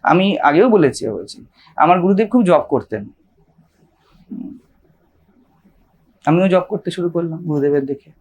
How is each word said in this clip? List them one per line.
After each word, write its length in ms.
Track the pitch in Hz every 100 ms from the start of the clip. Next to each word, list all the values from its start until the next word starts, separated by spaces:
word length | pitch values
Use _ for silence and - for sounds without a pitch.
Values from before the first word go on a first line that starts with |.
আমি 360 | - 170 196 190
আগেও 300 | 147 151 247
বলেছি, 400 | 214 139 - 110
বলছি, 360 | 98 101 - - _ _ -
আমার 260 | 160 180
গুরুদেব 280 | 180 196 220
খুব 140 | 254
জব 220 | 185 156 -
করতেন, 400 | 131 - 107 107 _ _ _ _ _ _ _ _ _ _ _ _ - 294 - _ _ _ _ _ _ _ _ _ _ _ _ _ _ _ _ -
আমিও 220 | 165 190
জব 160 | 180 180
করতে 220 | 208 -
শুরু 180 | - 175
করলাম 340 | 175 165 160
গুরুদেবের 420 | 170 147 143 143 139
দেখে। 260 | 139 _ _